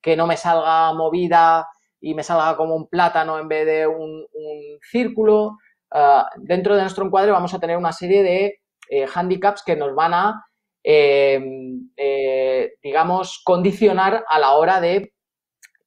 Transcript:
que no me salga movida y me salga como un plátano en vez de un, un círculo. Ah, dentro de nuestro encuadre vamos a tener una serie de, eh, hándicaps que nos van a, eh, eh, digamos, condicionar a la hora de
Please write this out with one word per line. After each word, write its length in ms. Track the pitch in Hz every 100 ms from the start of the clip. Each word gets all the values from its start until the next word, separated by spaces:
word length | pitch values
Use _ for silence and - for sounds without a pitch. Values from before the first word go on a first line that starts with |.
que 140 | 165 160
no 120 | 165
me 80 | 160
salga 560 | 170 165 156 160 160
movida 720 | 160 160 175 175 170 165 165 160 - _ _
y 140 | 151
me 100 | 156
salga 320 | 147 170 160 151
como 180 | 160 160
un 120 | 156
plátano 500 | 175 170 160 160 156
en 80 | 156
vez 180 | 156 156
de 220 | 156 156
un, 400 | 160 156 156 -
un 460 | 151 151 151 147 147
círculo. 760 | - 240 220 214 214 214 214 214 _ _ _
Ah, 400 | 147 143 135 - -
dentro 400 | - 180 185 202
de 60 |
nuestro 240 | 190 185 190
encuadre 260 | 190 208
vamos 220 | 190 175
a 60 | 180
tener 180 | 170 175
una 160 | 175
serie 280 | 165 180 196
de, 400 | 190 185 202 202 _ _ -
eh, 180 | 139 135
hándicaps 560 | 175 180 185 196 202
que 140 | - 156
nos 180 | 143 135
van 180 | 165
a, 320 | 175 202 214 - _ _ _
eh, 580 | - 151 143 139 139 135 131 131 131 127 127 -
eh, 800 | 139 135 135 131 131 131 117 -
digamos, 580 | 143 151 170 185 180 -
condicionar 800 | - 180 190 196 214 185 190 226 -
a 80 | 156
la 140 | 139
hora 300 | 143 165 190
de 320 | 170 196 196 _ _ _ _ _ - _